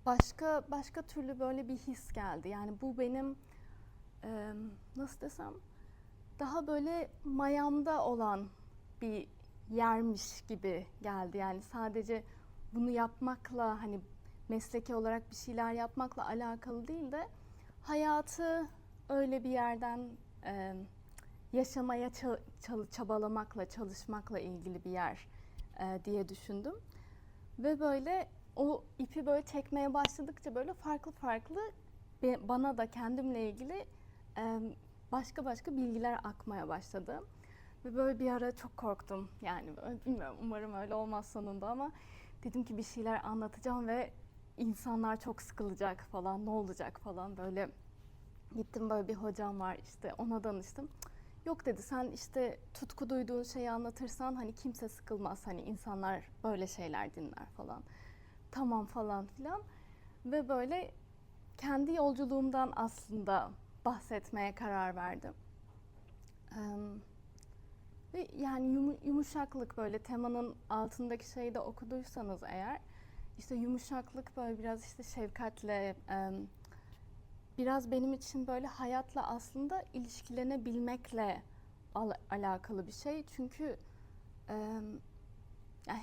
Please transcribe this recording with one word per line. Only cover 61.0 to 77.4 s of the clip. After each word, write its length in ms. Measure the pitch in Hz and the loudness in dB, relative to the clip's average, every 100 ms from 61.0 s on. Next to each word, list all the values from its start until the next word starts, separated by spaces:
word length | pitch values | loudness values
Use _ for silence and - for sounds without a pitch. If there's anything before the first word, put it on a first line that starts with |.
| - - - - - - | -16 -18 -18 -18 -16 -4
kendi 360 | 170 277 285 339 | 4 6 6 8
yolculuğumdan 800 | 285 262 269 269 269 262 262 - | 8 6 4 6 6 6 4 4
aslında 760 | 226 - - 214 196 190 110 - - - - | 2 0 -4 0 6 6 4 -2 -14 0 2
bahsetmeye 720 | 240 - 214 - 214 202 202 | 2 0 -2 0 0 0 0
karar 400 | 226 196 185 180 | 0 2 2 2
verdim. 380 | 180 185 - - - - - - - - - - - - - 220 | -2 -2 -6 -10 -14 -16 -16 -16 -16 -16 -16 -16 -16 -16 -12 -6
Em, 440 | 208 208 208 208 - - - - - - - - - - - | -4 -2 -4 -8 -12 -16 -16 -16 -14 -14 -16 -16 -16 -16 -8
ve 140 | 359 - - | -6 -4 -2
yani 300 | 277 262 262 | 0 2 4
yumu-, 240 | 269 285 285 285 | 6 4 2 4
yumuşaklık 720 | 285 294 302 277 262 233 - | 4 4 0 0 -2 -2 0
böyle 220 | 214 214 | 0 0
temanın 560 | 220 240 240 240 240 - - | 0 0 2 2 0 -4 -2
altındaki 600 | 220 220 - 240 233 - | 0 0 0 -2 -2 -4
şeyi 240 | - 240 | -4 -2
de 60 | 233 | 0
okuduysanız 800 | - 226 226 254 254 - 208 185 | -2 -4 -4 -4 -4 -4 -4 -4
eğer, 360 | - 185 202 302 - - - - - - | -4 -4 -2 -4 -6 -14 -12 -8 -8 -10
işte 160 | - 247 | -4 0
yumuşaklık 800 | 240 247 - 262 247 262 254 - | 2 0 0 -4 -4 -8 -6 -2
böyle 200 | 233 220 | -2 0
biraz 260 | 226 226 - | -2 -2 -4
işte 180 | - | -10
şefkatle, 920 | 240 262 214 - 226 220 214 208 196 190 - | -6 -2 -2 -2 -4 -2 0 2 2 -2 -2
em, 380 | 190 190 190 202 - - - - - - - - - | 0 0 -2 -4 -10 -16 -16 -16 -16 -14 -14 -14 -14